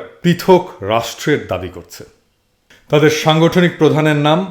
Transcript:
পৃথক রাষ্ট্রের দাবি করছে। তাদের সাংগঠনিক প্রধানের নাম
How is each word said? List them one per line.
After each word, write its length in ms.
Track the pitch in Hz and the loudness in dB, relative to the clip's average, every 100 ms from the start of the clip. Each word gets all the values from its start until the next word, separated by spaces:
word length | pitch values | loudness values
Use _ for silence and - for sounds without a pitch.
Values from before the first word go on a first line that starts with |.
| - - | -10 -4
পৃথক 460 | 170 170 - 180 - - | -2 0 2 2 2 -10
রাষ্ট্রের 580 | 98 113 - - - 135 101 | -4 -4 -4 -8 -4 -4 -4
দাবি 240 | 92 90 | -8 -8
করছে। 320 | 87 - - 64 _ _ _ _ _ _ - _ | -14 -20 -20 -20 _ _ _ _ _ _ -20 _
তাদের 220 | 151 151 151 | 2 2 2
সাংগঠনিক 560 | 160 156 165 175 175 - | 0 2 2 2 0 0
প্রধানের 380 | 151 139 156 147 | 0 2 0 0
নাম 240 | 147 165 190 | 0 0 -2